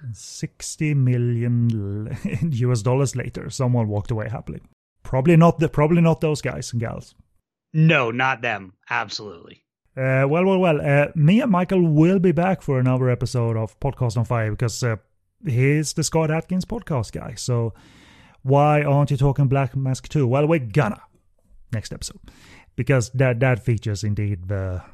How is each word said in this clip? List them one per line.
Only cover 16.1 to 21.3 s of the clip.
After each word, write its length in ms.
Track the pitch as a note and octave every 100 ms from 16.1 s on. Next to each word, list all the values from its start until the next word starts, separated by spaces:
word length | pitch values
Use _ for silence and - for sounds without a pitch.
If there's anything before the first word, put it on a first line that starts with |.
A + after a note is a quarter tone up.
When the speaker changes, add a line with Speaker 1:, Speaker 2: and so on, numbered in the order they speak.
| D#3+ D#3
Speaker 1:
Adkins 340 | D#3+ - F#3
podcast 460 | - A3+ - C3+ G#2
guy. 240 | - -
So 400 | A2+ - A#2+ A#2 - - - - - - _
why 400 | C3 C#3 D3 D3
aren't 280 | D3 C#3+ C#3+
you 60 | C#3
talking 320 | C#3 C3+ C3+
Black 260 | C#3 C3+
Mask 340 | C3+ C3+ B2+ -
two? 200 | D#3 B2
Well, 180 | C3+ D3+
we're 140 | E3+
gonna 420 | A#2 D3 A2 - - _ _